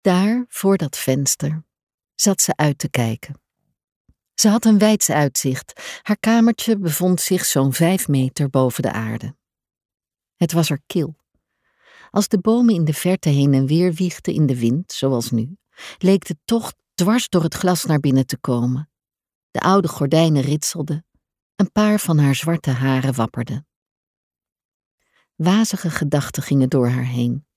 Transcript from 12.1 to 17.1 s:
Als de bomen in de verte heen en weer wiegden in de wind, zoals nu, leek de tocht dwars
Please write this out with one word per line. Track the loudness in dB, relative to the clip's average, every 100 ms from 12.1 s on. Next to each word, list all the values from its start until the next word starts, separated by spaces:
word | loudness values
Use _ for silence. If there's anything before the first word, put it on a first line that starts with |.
Als | -2 0
de | 0
bomen | 2 2 4
in | 2
de | 0
verte | 0 0 0 2
heen | 2 4
en | 4 2
weer | 2 2
wiegden | 0 -4 -4 -6
in | 0 0
de | 2
wind, | 0 -2 -4
zoals | -4 -2 -2 -2
nu, | -4 -4 -12 _ _ -20 -2
leek | 2 2 0
de | -12
tocht | -4 -4 -4 -16 _
dwars | -4 0